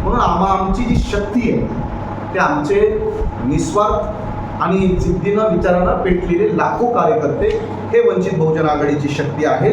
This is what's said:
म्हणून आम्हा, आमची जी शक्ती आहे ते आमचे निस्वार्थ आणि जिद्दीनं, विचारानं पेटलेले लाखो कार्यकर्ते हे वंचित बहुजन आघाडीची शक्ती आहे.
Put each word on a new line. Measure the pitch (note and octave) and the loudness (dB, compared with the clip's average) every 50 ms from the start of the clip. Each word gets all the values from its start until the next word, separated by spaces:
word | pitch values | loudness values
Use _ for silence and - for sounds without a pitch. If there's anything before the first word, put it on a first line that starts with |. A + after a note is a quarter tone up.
| - | -2
म्हणून | - A#3 A#3+ | -2 0 0
आम्हा, | - F3+ F#3 F3+ F#3+ G3 | 0 0 0 0 0 0
आमची | F#3+ F#3+ F#3+ G3 G3 G3 - | 0 0 0 0 0 0 0
जी | - - - - - | 0 2 0 0 0
शक्ती | G3+ G3+ G3+ - - B3 A#3 A3+ | -2 -2 -2 0 -2 0 0 2
आहे | F3 D#3 - - - - - - - - - - - - - - - | 0 0 -2 -4 -4 -6 -6 -6 -6 -6 -6 -6 -8 -8 -8 -6 -2
ते | F#3 | 0
आमचे | D3+ D3+ D3 D3 D3 - G3 G3+ G#3 G#3+ G#3+ - - - - - - - - - B2 | 0 0 0 -2 0 0 2 2 2 2 0 0 -2 -4 -4 -2 -4 -4 -4 -2 -2
निस्वार्थ | B2 D3+ E3 E3 - - G3+ G#3 G#3 - D#3 - - - - - - - - - - - - | 0 0 0 0 0 0 0 2 2 0 -2 -2 -4 -6 -8 -8 -8 -6 -6 -8 -8 -4 -4
आणि | D3+ E3+ F#3 G3 F#3+ F#3 F3+ - | -2 0 2 2 2 2 2 2
जिद्दीनं, | - F3+ F3+ F3+ - G3+ G3+ G#3 A3 G#3+ | 2 0 0 0 0 0 0 2 2 2
विचारानं | - - - F#3 F3 F3+ F3+ - - - - | 2 2 2 2 2 2 2 2 0 0 2
पेटलेले | F#3 F3+ F3 - F3 E3+ E3+ G3+ - - D#3 | 0 0 0 0 0 0 2 2 2 2 0
लाखो | - - - - A#3 A#3+ A#3 | 0 0 0 0 0 0 0
कार्यकर्ते | - - D#3+ D3 D3 D3 C#3+ C3+ - G3+ A3 A3+ - - - - - - - | 2 2 2 2 2 0 -2 -2 0 0 0 0 -2 -4 -6 -8 -8 -6 0
हे | A3+ A#3 A#3 G#3 | 2 4 4 4
वंचित | F#3 F#3 F3+ - D#3+ D#3+ | 2 2 0 0 0 0
बहुजन | D#3+ D#3 D#3 D#3 D#3+ D3+ | 2 2 2 2 2 0
आघाडीची | D3 D3 D3 C#3+ C#3+ D3 C#3+ C#3+ | 2 2 2 0 0 0 0 -2
शक्ती | - - D3 - - - D3+ | -2 -2 -2 -4 -2 -2 0
आहे. | C#3 C3+ C3+ - G#3+ | 0 2 2 2 2